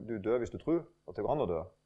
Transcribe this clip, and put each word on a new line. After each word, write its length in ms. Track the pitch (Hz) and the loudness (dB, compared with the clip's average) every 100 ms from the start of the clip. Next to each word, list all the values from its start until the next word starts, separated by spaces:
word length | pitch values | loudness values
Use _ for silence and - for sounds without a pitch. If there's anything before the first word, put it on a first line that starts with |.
| 107 | -4
du 120 | 110 | -2
dør 160 | 104 123 | 2 2
hvis 140 | 113 | 0
du 60 | - | -4
tror 240 | - 165 151 _ - | 0 0 0 _ -10
at 80 | - | -4
det 60 | |
går 80 | 104 | 0
an 80 | 147 | 0
å 60 | 101 | 0
dø. 120 | 82 80 - | -2 -4 -14